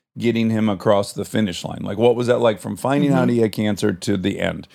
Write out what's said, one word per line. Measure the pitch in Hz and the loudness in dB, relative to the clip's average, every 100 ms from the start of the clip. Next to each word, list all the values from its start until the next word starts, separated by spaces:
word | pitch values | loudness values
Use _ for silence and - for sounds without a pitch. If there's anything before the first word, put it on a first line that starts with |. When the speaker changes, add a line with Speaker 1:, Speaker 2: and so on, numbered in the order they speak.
| _ - | _ -2
Speaker 1:
getting | 113 113 113 | 0 2 2
him | 110 110 | 2 0
across | 92 110 101 101 | 0 2 2 2
the | - | -6
finish | 98 113 104 - | -4 -2 -2 -4
line. | - - | -10 -10
Like, | 95 98 | -8 2
what | 120 120 | 2 4
was | 120 | 2
that | 117 | 2
like | 117 107 | 2 0
from | 110 104 | -8 -6
finding | 127 143 143 | -2 0 2
out | 135 123 | 2 2
Speaker 2:
Mm-hmm. | 120 | 2
Speaker 1:
he | |
had | 113 | 0
cancer | 101 107 101 104 | 0 -2 0 -2
to | 92 - 98 | -2 -2 -2
the | 98 90 | -2 -2
end?" | 90 85 - | -4 -6 -12